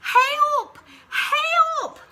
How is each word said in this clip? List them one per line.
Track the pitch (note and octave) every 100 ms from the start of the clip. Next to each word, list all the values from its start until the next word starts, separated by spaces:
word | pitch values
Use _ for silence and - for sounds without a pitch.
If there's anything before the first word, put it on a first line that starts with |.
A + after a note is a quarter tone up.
Help! | - A#4+ C5 D5 D5 D5 G#4+ - - - _
Help! | - - C#5+ D#5+ E5+ D#5+ D#5+ C5 - -